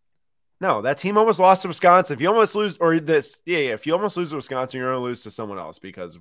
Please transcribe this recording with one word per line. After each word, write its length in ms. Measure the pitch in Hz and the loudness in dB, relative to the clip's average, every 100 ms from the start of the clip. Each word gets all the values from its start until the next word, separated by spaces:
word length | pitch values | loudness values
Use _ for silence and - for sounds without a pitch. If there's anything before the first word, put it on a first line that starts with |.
| _ _ _ _ _ - | _ _ _ _ _ -6
no, 180 | 185 110 | -2 0
that 160 | 120 143 | 0 -2
team 220 | 185 208 | 0 2
almost 220 | 220 190 | 2 4
lost 220 | 185 185 | 6 4
to 60 | 185 | 0
Wisconsin. 460 | - 180 180 180 | 2 6 6 4
If 60 | 139 | -2
you 80 | 170 | 0
almost 260 | 226 208 | 2 2
lose, 240 | 208 208 151 | 0 -2 0
or 220 | 170 165 | 0 2
this, 420 | 151 151 - - | 2 0 0 -14
yeah, 140 | 165 175 | -4 -2
yeah, 140 | 131 | -2
if 120 | 110 | -4
you 100 | 151 | -2
almost 220 | 175 208 180 | -2 -2 -4
lose 140 | 165 | -6
to 60 | 151 | -6
Wisconsin, 420 | - 131 127 131 | -6 -6 -6 -6
you're 140 | 127 | -4
gonna 100 | 131 | -4
lose 220 | 123 117 | -6 -8
to 60 | 110 | -12
someone 260 | - 107 98 | -12 -10 -10
else 220 | 80 - | -12 -16
because 400 | 95 92 87 85 | -18 -14 -14 -16